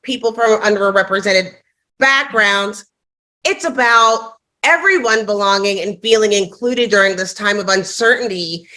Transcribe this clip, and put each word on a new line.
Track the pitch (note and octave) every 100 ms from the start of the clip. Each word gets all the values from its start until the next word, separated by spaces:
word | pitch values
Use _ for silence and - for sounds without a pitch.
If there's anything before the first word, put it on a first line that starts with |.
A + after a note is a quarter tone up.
people | - B3 A3+
from | A3+ A3+ G#3+
underrepresented | G#3 G#3 G3 G3 F#3+ G3 G3+ F#3+ F#3 - _ _ _ -
backgrounds. | C4+ C4+ C#4 A3 G#3 G3+ G3+ G#3 - _ _ _ _ _ E4
It's | F#4+
about | E4+ C4 A#3+ A#3 A3+ A3+ - - _ _
everyone | C4+ E4+ G4 F#4 A#3 A3 G#3
belonging | G#3 G3+ G3 G3+ G3
and | F#3+ G3
feeling | A3+ A3 G#3+
included | G3+ F#3+ - A#3+ B3 A#3
during | G3+ G3 F#3
this | F#3
time | - G#3 G#3
of | F#3
uncertainty. | F#3+ F3+ - A#3 B3 A#3 F#3 E3 E3+ -